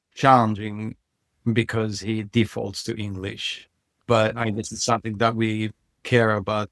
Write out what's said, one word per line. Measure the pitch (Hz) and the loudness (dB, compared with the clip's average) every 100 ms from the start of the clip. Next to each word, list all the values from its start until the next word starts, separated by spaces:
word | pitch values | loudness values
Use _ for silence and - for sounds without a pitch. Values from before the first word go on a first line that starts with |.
| _ | _
challenging | - 139 131 110 104 107 104 110 - _ _ _ _ - | 0 6 6 4 -2 -6 -8 -10 -12 _ _ _ _ -2
because | 113 113 113 110 101 | 0 0 -2 -4 -4
he | 101 110 | -6 -6
defaults | 104 120 104 - 101 101 | -2 0 0 -2 -8 -8
to | - 117 | -8 -8
English, | 104 95 95 104 - - - _ _ _ - | -8 -8 -10 -8 -8 -10 -16 _ _ _ 0
but | 113 110 117 | 4 4 0
I | 113 | -4
guess | 104 104 | -4 -6
it's | 110 | -6
something | - 113 117 101 | 0 0 -2 0
that | 113 113 | 2 2
we | 110 107 110 - _ _ | 0 0 -4 -8 _ _
care | - 123 113 | 2 4 6
about | 107 98 107 101 | 2 0 -2 -2